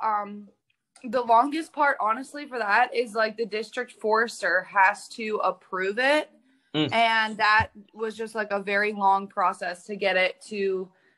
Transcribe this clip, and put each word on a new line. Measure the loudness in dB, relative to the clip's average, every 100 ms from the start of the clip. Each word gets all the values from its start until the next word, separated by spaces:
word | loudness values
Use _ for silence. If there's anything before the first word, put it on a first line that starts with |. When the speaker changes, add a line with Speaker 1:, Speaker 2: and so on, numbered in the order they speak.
Speaker 1:
um, | -4 -2 -4 -12 -18 _ _ _ _ _
the | -6 -2
longest | 4 6 6 0 -6
part, | 0 0 2
honestly, | 0 -2 -6 -12 -10
for | -6
that | 2 2 2
is, | 0 -2
like, | 0 -2 -2
the | -6
district | -6 -8 -8 -10
forester | -6 0 2 0 -2 0 0
has | 0 2 4 2 -8
to | -10 -6 -2
approve | -2 -4 -8 -6 -4 0
it. | 2 2 0 _ _ _ _
Speaker 2:
Mm. | -2 0
Speaker 1:
And | 2 2 2 0 0
that | 4 4 2 -4 -20
was | -8 -8 -6
just, | -8
like, | -6 -4
a | -4
very | -2 0 0
long | 2 2 2 0
process | -2 -2 -2 -6 -10
to | -10 -2
get | 0 2
it | 2 -2 -12
to | -4 -2 -2 -6 _ _